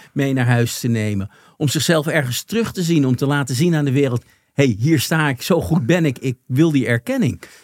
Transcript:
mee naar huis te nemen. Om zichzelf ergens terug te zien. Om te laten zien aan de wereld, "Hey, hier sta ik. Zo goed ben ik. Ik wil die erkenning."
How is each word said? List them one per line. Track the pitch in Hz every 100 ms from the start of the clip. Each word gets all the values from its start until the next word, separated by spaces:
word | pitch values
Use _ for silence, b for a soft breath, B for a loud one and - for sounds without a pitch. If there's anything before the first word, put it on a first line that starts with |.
| B
mee | 147 139
naar | 131 123
huis | 120 117 -
te | 123
nemen. | 113 107 101 98 b b b
Om | 147
zichzelf | 151 - 160 156
ergens | 151 127 117
terug | - 220 226
te | -
zien. | 170 165 131
Om | 123
te | 139
laten | 143 135
zien | 123 175
aan | 156
de | 143
wereld, | 131 135 120 - b b
"Hey, | b 139 101
hier | 143 156
sta | - 160 151
ik. | 123
Zo | - 165
goed | 95 160 123
ben | 175
ik. | 156 127
Ik | 131 123 -
wil | 127 165
die | 143 110
erkenning." | 120 - 262 151 90 - B